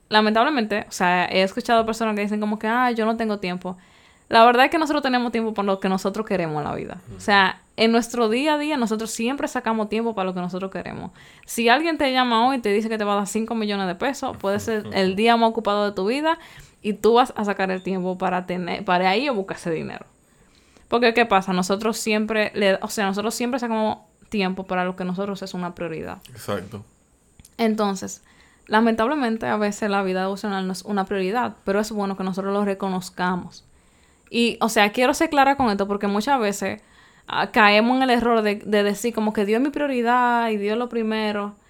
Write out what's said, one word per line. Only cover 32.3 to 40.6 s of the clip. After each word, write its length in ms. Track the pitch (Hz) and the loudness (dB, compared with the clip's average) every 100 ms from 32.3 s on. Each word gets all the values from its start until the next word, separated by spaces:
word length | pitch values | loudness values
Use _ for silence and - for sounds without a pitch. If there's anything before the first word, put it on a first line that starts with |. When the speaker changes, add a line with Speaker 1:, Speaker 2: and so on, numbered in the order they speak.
| 185 196 | -4 -2
Speaker 1:
lo 120 | 202 | 0
reconozcamos. 1000 | 202 196 196 185 - - 180 180 180 - _ _ _ _ _ _ - | 0 -2 -2 -4 -6 -4 -2 -2 -6 -18 _ _ _ _ _ _ -4
Y, 280 | 233 233 - | 0 0 0
o 80 | 220 | 0
sea, 240 | 226 208 | 2 2
quiero 220 | 240 254 | 4 2
ser 160 | 277 320 | 2 2
clara 260 | 285 269 277 | 4 4 4
con 140 | 240 | 2
esto 180 | 196 202 | 0 0
porque 180 | 202 202 | -2 -2
muchas 320 | 202 247 269 | 0 0 0
veces, 440 | 208 202 190 208 _ _ - _ - | 0 -2 -6 -6 _ _ -20 _ -8
ah, 240 | - 196 | -4 0
caemos 460 | 233 208 208 233 262 | 6 6 6 4 2
en 60 | |
el 60 | 262 | 2
error 320 | 240 240 226 | 2 4 2
de, 140 | 214 202 | 2 -2
de 260 | - 208 | 0 2
decir 320 | 202 196 240 | 2 0 -4
como 180 | 226 214 | -2 -2
que 120 | 214 202 | 0 0
Dios 120 | 220 | 2
es 60 | |
mi 60 | 285 | 0
prioridad 800 | 294 285 247 233 247 240 233 233 | 0 -2 0 2 2 2 2 0
y 80 | |
Dios 140 | 208 | 0